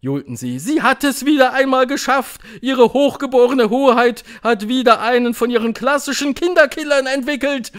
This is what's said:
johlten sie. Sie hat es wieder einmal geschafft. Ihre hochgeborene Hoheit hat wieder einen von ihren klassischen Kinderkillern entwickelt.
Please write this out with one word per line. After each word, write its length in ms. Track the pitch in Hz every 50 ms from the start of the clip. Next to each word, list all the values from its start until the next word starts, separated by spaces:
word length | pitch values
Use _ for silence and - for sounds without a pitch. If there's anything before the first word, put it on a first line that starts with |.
johlten 360 | - 131 139 139 - - 123
sie. 220 | 113 - 123 123 131
Sie 240 | 147 220 311 302
hat 220 | 196 240 262 - -
es 200 | 285 254 - 247
wieder 280 | 285 302 285 262 254
einmal 340 | 220 262 269 269 262 262 254
geschafft. 540 | 247 277 285 - - 254 277 254 - - - - 214 220 202
Ihre 320 | - 254 269 254 240 214
hochgeborene 800 | - 254 285 277 - - 285 262 262 247 240 247 269 262 233 208
Hoheit 540 | 214 262 277 269 233 247 240 240 240 - - - - -
hat 260 | _ 220 233 196 208 214
wieder 320 | 247 262 240 240 226 -
einen 340 | - 226 247 240 240 240 233
von 160 | - 240 233
ihren 240 | 240 226 220 226 220
klassischen 600 | - 226 262 285 285 - - 262 - 277 285 269
Kinderkillern 720 | - 339 349 359 339 311 277 - - 311 294 285 277 269
entwickelt. 680 | 262 262 277 254 269 294 254 269 277 285 269 220 - _